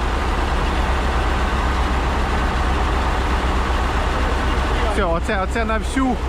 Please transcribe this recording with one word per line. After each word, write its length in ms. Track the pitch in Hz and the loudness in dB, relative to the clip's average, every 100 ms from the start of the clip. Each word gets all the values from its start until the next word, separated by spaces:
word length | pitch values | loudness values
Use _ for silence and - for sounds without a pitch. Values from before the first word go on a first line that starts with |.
| - - - - - - - - - - - - - - - - - - - - - - - - - - - - - - - - - - - - - - - - - - - - - - - - - | 0 0 0 0 0 0 0 0 0 0 0 0 0 0 0 0 0 0 0 0 0 0 0 0 0 0 0 0 0 0 0 0 0 0 0 0 0 0 0 0 0 0 0 0 0 0 0 0 0
Все, 100 | 202 | 0
оце, 400 | 190 165 175 214 | 2 0 0 -2
оце 220 | 185 233 220 | 0 -2 0
на 120 | 220 | 0
всю 380 | 214 269 262 233 | 0 0 0 0